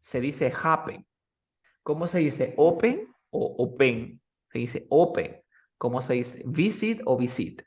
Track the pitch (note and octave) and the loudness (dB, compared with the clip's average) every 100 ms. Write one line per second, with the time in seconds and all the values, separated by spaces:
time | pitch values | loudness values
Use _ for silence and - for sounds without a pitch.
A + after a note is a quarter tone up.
0 | - B2+ C3 C#3+ C3+ - D#3+ D#3+ - - | -6 -4 -4 -2 -2 0 0 0 -2 -14
1 | _ _ _ _ _ _ _ _ - D3+ | _ _ _ _ _ _ _ _ -6 -4
2 | F3 F#3 D3+ C3 C3 - D#3+ - A3+ D4 | -2 0 0 0 -2 6 6 6 2 2
3 | - _ _ - - - A#2+ - C3+ A#2 | -6 _ _ -4 -4 -2 -2 4 2 2
4 | A#2+ - _ _ _ - A#2+ B2 - D3 | -8 -16 _ _ _ -8 -6 -8 2 4
5 | F3 - - - _ _ _ _ B2 B2+ | 4 2 -6 -10 _ _ _ _ -4 -4
6 | C3 B2 B2 - - D3 F#3+ G#3+ G#3+ A3+ | -2 -2 -2 -8 -8 0 0 0 -2 -2
7 | - B2+ B2 - G2 - | 0 0 0 -2 -6 -8